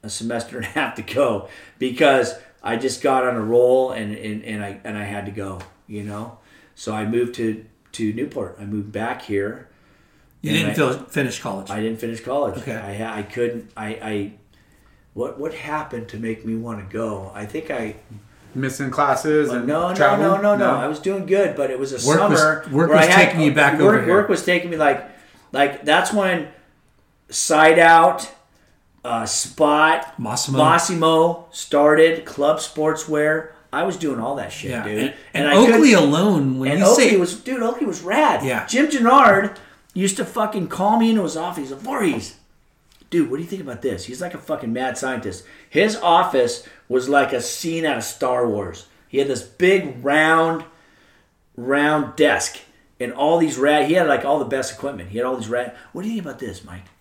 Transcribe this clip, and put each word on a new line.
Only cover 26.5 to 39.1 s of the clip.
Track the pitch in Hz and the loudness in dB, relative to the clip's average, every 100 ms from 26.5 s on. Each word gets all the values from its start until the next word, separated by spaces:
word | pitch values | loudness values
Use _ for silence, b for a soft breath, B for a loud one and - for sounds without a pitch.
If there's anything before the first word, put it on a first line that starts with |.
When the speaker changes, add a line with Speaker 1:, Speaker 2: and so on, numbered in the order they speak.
| - _ _ _ _ _ _ _ | -16 _ _ _ _ _ _ _
Speaker 1:
Side | - - 156 156 165 | -6 0 6 6 8
Out, | 165 165 170 - - - _ _ _ _ _ _ | 8 8 6 2 -8 -16 _ _ _ _ _ _
uh, | 120 117 110 | -6 -4 -4
Spot, | - - - 147 151 160 165 - - | -6 -6 0 2 4 4 2 -2 -10
Speaker 2:
Massimo. | 110 123 - 135 | -8 -6 -4 0
Speaker 1:
Massimo | 156 170 - 170 160 160 170 170 - | 2 2 0 0 2 4 2 0 -12
started, | - - 143 147 151 165 160 - | -18 -2 2 4 6 4 4 -8
Club | - 147 156 | -2 0 0
Sportswear. | - - 156 156 - 151 151 160 160 b b | -4 -4 -2 -2 -4 -2 0 -2 -6 b b
I | 135 | -6
was | 175 170 | -4 -4
doing | 156 123 | -6 -4
all | 117 139 | -6 -8
that | - | -10
shit, | - - | -12 -10
Speaker 2:
Yeah. | 120 | -8
Speaker 1:
dude. | 104 214 | -6 -4
Speaker 2:
And, | 262 B B | -6 B B
and | - 147 | -2 4
Speaker 1:
And | |
I | 165 | 6
Speaker 2:
Oakley | 254 226 294 | 8 8 8
Speaker 1:
couldn't | 202 147 | 8 6
Speaker 2:
alone, | 151 202 175 139 131 | 4 4 4 2 0
when | 131 | 0
Speaker 1:
and | 151 | 4
Speaker 2:
you | 196 | 6
Speaker 1:
Oakley | 254 247 | 6 6
Speaker 2:
say | 202 | 4
Speaker 1:
was, | 175 - | 2 -4
dude, | - 254 | -8 -4
Oakley | 233 - 277 | -4 -2 -4
was | 165 | -6
rad. | 175 240 302 151 | -2 2 2 2
Speaker 2:
Yeah. | 135 120 - | -2 -4 -2
Speaker 1:
Jim | 240 294 | 0 0
Gennard | 285 233 | 2 4